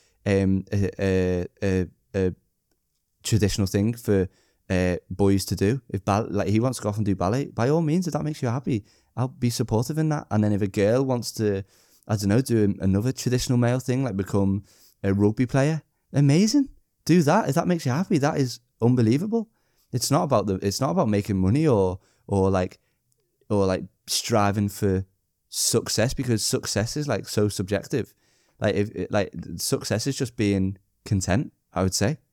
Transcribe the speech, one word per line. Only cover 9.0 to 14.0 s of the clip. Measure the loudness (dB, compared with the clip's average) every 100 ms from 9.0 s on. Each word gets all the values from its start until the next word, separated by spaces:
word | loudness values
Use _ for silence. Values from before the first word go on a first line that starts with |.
| _ -6
I'll | -6
be | -2 -2
supportive | -2 0 0 0 -2
in | -2
that. | -2 -2
And | 0
then | 2
if | 2
a | -2
girl | 0 2 2 0
wants | -2 -4
to, | -2 -2 -2 -6 _ _ _ -4
I | -2
don't | 2
know, | 2
do | 2 2
an-, | 2 2
another | 2 2 0
traditional | -2 -2 -2 0 0
male | 2 0
thing, | -2 -2